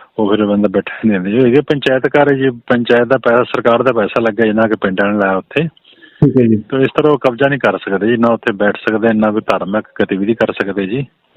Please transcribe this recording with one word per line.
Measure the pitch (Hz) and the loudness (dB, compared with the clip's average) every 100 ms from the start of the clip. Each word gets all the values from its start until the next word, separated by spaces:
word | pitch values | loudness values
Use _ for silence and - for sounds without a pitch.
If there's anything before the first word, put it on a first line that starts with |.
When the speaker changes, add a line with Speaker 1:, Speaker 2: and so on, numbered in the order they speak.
| - - | -16 -4
Speaker 1:
ਉਹ | 101 107 | -2 0
ਫਿਰ | 104 | 0
ਬੰਦਾ | 104 104 | 0 0
ਬੈਠਣ | 98 - - 113 | -2 -4 -4 -2
ਨਹੀਂ | 98 | 0
ਦਿੰਦੀ। | 95 117 | -2 0
ਹੋਏਗੀ | 123 139 | 2 2
ਪੰਚਾਇਤ | 147 143 135 131 135 | 0 -2 0 0 0
ਘਰ | 147 143 135 | 2 2 2
ਜੀ, | 135 | 0
ਪੰਚਾਇਤ | 120 - 123 117 120 117 | -4 -4 -2 2 2 2
ਦਾ | 127 | 0
ਪੈਸਾ, | 120 120 | 2 0
ਸਰਕਾਰ | 120 127 117 117 | 0 -2 0 2
ਦਾ | 123 | 2
ਪੈਸਾ | 117 98 120 | 0 -2 0
ਲੱਗਿਆ, | 113 104 110 | -2 0 0
ਜਿੰਨਾ | 107 | 2
ਕਿ | 110 110 | 0 0
ਪਿੰਡਾਂ | 101 92 101 | -2 -2 -2
ਨੇ | 104 | 0
ਲਾਇਆ | 95 95 | 0 -2
ਉੱਥੇ। | - 143 | -4 -4
Speaker 2:
ਠੀਕ | 160 _ _ _ - - 143 127 | -4 _ _ _ -20 0 2 4
ਹੈ | 117 | 2
ਜੀ। | 107 | 2
Speaker 1:
ਤੇ | - 135 | -2 -2
ਇਸ | 131 - | 0 2
ਤਰ੍ਹਾਂ | 151 | 2
ਉਹ | 147 | 2
ਕਬਜ਼ਾ | 135 117 139 | 0 0 -2
ਨਹੀਂ | 139 | 0
ਕਰ | 110 95 | -2 -2
ਸਕਦੇ | 95 95 107 | -4 -2 0
ਜੀ, | 120 | 2
ਨਾ | 117 | 2
ਉੱਥੇ | 113 120 | 0 -2
ਬੈਠ | 101 104 - | -2 -2 -2
ਸਕਦੇ, | 113 110 113 | -2 0 0
ਨਾ | 107 107 | 2 0
ਕੋਈ | 107 | 0
ਧਾਰਮਿਕ | - 95 92 107 - - | -2 -4 -2 -4 -6 -6
ਗਤੀਵਿਧੀ | 101 95 101 | -4 -2 -2
ਕਰ | 113 113 - | 0 -2 -2
ਸਕਦੇ | 101 95 95 | -4 -4 -4
ਜੀ। | 127 139 _ _ | -6 -8 _ _